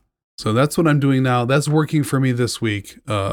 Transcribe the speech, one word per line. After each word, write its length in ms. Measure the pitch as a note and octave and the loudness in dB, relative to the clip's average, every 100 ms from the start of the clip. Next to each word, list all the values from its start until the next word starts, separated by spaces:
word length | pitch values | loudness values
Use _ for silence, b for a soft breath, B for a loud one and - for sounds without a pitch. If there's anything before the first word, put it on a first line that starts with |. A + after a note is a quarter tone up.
| _ _ _ - | _ _ _ -8
So 140 | A2 | -2
that's 260 | A2 D3 - | 0 0 2
what 80 | D#3+ | 2
I'm 140 | D3 | 2
doing 240 | C#3 C3+ | 2 2
now. 220 | C3 A#2+ A#2+ | 2 0 2
That's 240 | C#3+ D3 | 0 2
working 340 | D#3 D3 D3+ | 0 0 -2
for 160 | C3 C3+ | 0 0
me 140 | C3+ | 0
this 260 | B2 A#2 - | 0 -2 -2
week. 400 | A2+ G2+ - - - | -4 -4 -8 -14 -6
Uh, 220 | G#2 G2 | -4 -2